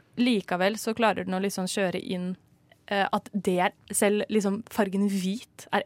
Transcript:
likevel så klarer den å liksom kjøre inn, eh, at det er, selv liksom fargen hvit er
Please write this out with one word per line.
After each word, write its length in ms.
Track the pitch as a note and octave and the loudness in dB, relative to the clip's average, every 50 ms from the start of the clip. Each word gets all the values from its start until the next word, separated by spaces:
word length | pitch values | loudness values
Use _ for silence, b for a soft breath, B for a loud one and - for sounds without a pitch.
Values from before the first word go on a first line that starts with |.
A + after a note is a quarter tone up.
| - _ - | -2 _ -2
likevel 580 | - B3 B3+ A#3 G3 - - F#3 F3 F#3 G3+ A3 | 0 2 2 2 2 0 -2 0 2 2 0 0
så 180 | G#3 - A3+ A3 | -2 -4 -4 0
klarer 300 | - A#3 G#3+ F3+ F#3 F3+ | 2 2 2 2 0 -2
den 100 | F#3 F#3 | -4 -2
å 80 | F#3+ | -2
liksom 240 | G3 G3 - F#3+ F#3 | -2 -2 -2 -4 -4
kjøre 380 | F#3 - G#3 G3 F3 F3 F3+ - | -4 -2 0 0 0 -2 -4 -6
inn, 320 | - F#3 F3+ F3+ F#3 F3+ - _ _ _ _ _ _ _ _ _ - | -6 -6 -4 -4 -6 -8 -10 _ _ _ _ _ _ _ _ _ -2
eh, 160 | G3+ G3 F#3+ - | 0 0 2 2
at 180 | - G3+ - - - | 0 -2 -4 -4 -6
det 260 | G3 - G3+ F3+ F3+ | -4 0 0 2 2
er, 120 | F3+ G3+ - _ _ - | 2 0 0 _ _ -6
selv 320 | G#3 - G#3+ G3+ G#3 G#3 - - | -2 2 2 4 2 2 0 0
liksom 340 | G#3+ G#3+ F#3+ G3 G3 A3 - | 0 0 2 0 0 -2 -6
fargen 460 | - - - G3+ G3 F#3 G3 G3+ G3+ | -4 -2 -2 0 0 2 0 0 2
hvit 580 | G3 F#3+ F3+ F#3 G3+ B3+ - - _ - - - - | 0 0 -2 -2 -4 -4 -8 -14 _ -20 -6 -2 -2
er 100 | G#3 - | -2 -2